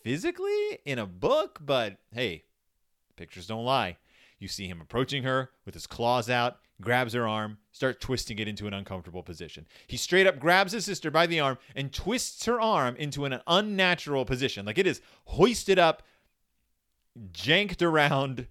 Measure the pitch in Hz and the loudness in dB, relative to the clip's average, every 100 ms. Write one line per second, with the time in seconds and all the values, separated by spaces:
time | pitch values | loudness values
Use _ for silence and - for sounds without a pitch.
0 | 110 143 302 349 392 415 415 - - 127 | -6 -4 -4 -4 -2 0 -2 -4 -6 -4
1 | 101 90 147 294 370 - 143 135 107 98 | -6 -2 0 2 0 -6 -2 0 0 -6
2 | _ 110 120 78 _ _ _ _ _ _ | _ -4 -4 -4 _ _ _ _ _ _
3 | _ - 85 92 87 110 120 135 95 85 | _ -20 -18 -16 -10 -6 0 0 0 -6
4 | _ _ _ - 98 - 92 87 78 117 | _ _ _ -16 -12 -8 -8 -10 -6 -4
5 | 135 139 127 131 127 _ - 107 - - | -2 -2 -2 -2 -4 _ -18 -16 -12 -2
6 | 117 123 113 123 120 - _ - 104 123 | 0 2 2 0 0 -4 _ -8 0 0
7 | 123 120 113 107 107 107 _ - 131 120 | 0 0 0 -2 -4 -10 _ -4 -4 -2
8 | - 123 - 107 107 101 104 98 95 95 | -4 -4 -4 -6 -6 -6 -6 -8 -8 -10
9 | 87 87 87 80 82 - 80 - - 123 | -10 -12 -12 -12 -12 -14 -20 -20 -12 -8
10 | - 180 190 131 151 185 190 208 196 175 | 0 4 4 4 4 4 4 -2 -4 -4
11 | 156 151 170 170 139 127 - - 139 - | 0 2 4 2 0 -2 -8 -8 -6 -6
12 | 180 247 - - - 240 220 185 127 127 | -2 -2 -4 -6 -2 2 2 4 2 0
13 | 147 139 139 156 - 175 214 196 185 175 | -6 -4 -4 -4 2 2 2 2 2 2
14 | - 139 123 127 127 - 101 107 185 - | 0 0 0 0 -2 -2 -4 2 2 0
15 | - _ - 123 214 220 - 190 165 156 | -6 _ -6 4 4 4 2 6 6 4
16 | _ _ _ _ _ _ _ _ _ _ | _ _ _ _ _ _ _ _ _ _
17 | _ - 98 82 135 175 202 175 175 156 | _ -18 -16 -6 2 4 2 2 4 6
18 | 143 139 139 127 123 | 4 4 0 -4 -10